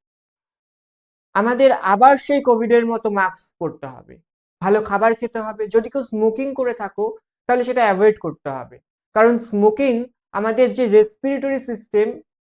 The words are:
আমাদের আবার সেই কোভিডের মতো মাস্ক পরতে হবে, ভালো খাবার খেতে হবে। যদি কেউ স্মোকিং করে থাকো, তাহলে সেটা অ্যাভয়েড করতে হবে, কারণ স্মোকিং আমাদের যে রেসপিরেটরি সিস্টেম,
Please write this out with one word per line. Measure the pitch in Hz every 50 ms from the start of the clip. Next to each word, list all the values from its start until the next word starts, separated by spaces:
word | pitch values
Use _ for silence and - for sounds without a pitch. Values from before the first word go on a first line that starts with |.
| _ _ _ _ _ _ _ _ _ _ _ _ _ _ _ _ _ _ _ _ _ _ _ _ _ _ -
আমাদের | 190 208 233 247 240 269 262
আবার | 233 - - 190 202 196 247 277 277 277
সেই | - - 285 277
কোভিডের | 277 254 240 220 233 220 240 233 233
মতো | 233 233 220 - 220
মাস্ক | 202 202 190 185 - - - - _ -
পরতে | 170 151 147 - - 135
হবে, | 131 117 - - 127 _ _ _ _ _ _ _ _ -
ভালো | 175 190 208 214 214
খাবার | 208 202 196 214 226 226
খেতে | 226 233 226 - 226
হবে। | 214 220 214 208 214 202
যদি | 208 226 220 240
কেউ | - 277 247
স্মোকিং | - 220 214 214 220 220 247 269 277 269
করে | 277 254 247 233
থাকো, | - - 196 - - 208 220 - - _ _ _ _ _
তাহলে | - 247 254 247
সেটা | 247 240 254
অ্যাভয়েড | 233 208 190 185 208 214 214 -
করতে | - 160 143 _ - 143
হবে, | 135 131 123 120 123 - _ _ _ _ _ _ -
কারণ | 214 226 233 240 233
স্মোকিং | 233 - - 202 202 214 214 214 277 269 240 233 247 254 _ _ _ _
আমাদের | - 202 208 226 220 226 254 233 202
যে | 254 254 214
রেসপিরেটরি | 202 214 214 214 - _ - 269 277 277 277 277 269 262
সিস্টেম, | 262 240 233 208 - - - 208 214 233 254 - _ _ _ _ _ _